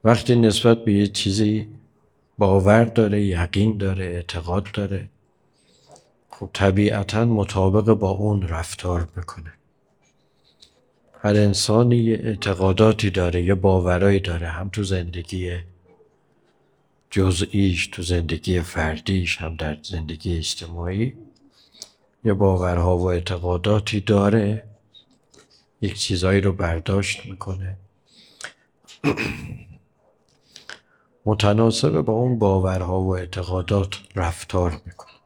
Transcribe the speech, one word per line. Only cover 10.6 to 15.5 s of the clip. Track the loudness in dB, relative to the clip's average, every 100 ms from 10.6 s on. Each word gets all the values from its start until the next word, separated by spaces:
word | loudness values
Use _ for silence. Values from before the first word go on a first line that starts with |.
| -20 _ _ _ _ -4
هر | 2
انسانی | 4 4 2 2 4 4 4
یه | 2 0
اعتقاداتی | -2 -4 -4 0 2 6 4 4 0
داره، | 0 0 0
یه | 0
باورایی | 2 4 4 2 2 4 2
داره، | 0 -6 -6
هم | -8 -8
تو | -6
زندگی | -4 -4 -4 -10 -10 -8 -6